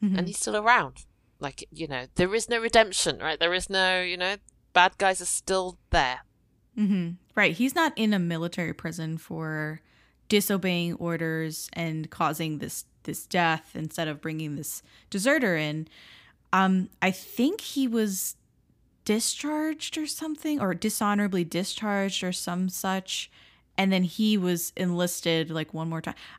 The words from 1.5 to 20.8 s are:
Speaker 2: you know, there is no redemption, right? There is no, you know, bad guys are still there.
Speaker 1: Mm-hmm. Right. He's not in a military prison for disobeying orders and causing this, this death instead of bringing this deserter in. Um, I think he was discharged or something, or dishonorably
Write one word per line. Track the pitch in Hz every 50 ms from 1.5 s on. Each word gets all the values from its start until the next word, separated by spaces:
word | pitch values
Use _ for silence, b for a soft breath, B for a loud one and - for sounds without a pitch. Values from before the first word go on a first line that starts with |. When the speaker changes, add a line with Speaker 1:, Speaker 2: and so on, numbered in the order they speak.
| - - - -
Speaker 2:
you | - 156 165
know, | 147 139 127 127 131 -
there | - 180 190 202
is | 226 226 -
no | 240 226
redemption, | 226 233 233 226 220 196 185 - - 170 135 -
right? | 107 156 156 147
There | 165 170 180
is | 185 175 -
no, | 196 190 190 185 185 185 180
you | 180 180
know, | 180 180 185 202 202 _ _ _ _ _ _ -
bad | 180 175 185 - -
guys | 196 190 190 - 180
are |
still | - - - - - 190 190 185 185 175 - _ -
there. | - 170 139 127 127 131 - _ _ _ _ _ _ _ _ _ -
Speaker 1:
Mm-hmm. | - 208 190 208 185 175 170 175 - _ _ -
Right. | 214 202 165 165
He's | 160 240 269 269
not | 349 330 302 -
in | - 220 214 208
a | 190
military | 175 170 170 160 165 175 170 - 175 160 165
prison | - - 165 160 170 160 160 165
for | 160 - - 175 160 160 156 156 156 156 151 156 - b b b b b b b b b -
disobeying | 214 202 196 - 202 185 165 185 180 175 170 170 170
orders | - 170 170 165 160 165 160 160 160 160 156 156 - - - -
and | - 165 165 160 156 156 -
causing | - - 170 156 170 160 165 160 156 143
this, | - - - - - _ _ _ -
this | - - - -
death | - - 180 170 165 160 156 - - -
instead | - 156 156 - - 165 156
of | 151 147
bringing | - 160 156 156 160 151 147
this | 143 147 - - - b b b b b b
deserter | - 196 185 262 294 320 269 196 175
in. | 156 156 151 151 156 156 B B B B B B B B B B B _ - -
Um, | 185 190 190 190 185 185 - - - -
I | 190
think | 190 - - - - - 240 302 392 440
he | - - - 277 269
was | 247 226 233 220 208 190 185 - - - _ _ _ _ _ _ _ _ _ _ _ _ _ -
discharged | - 208 226 226 - - - - 294 302 302 311 311 311 311 - - - 320
or | 311
something, | 294 - - 311 311 302 - - 311 302 285
or | 208 185 180
dishonorably | 175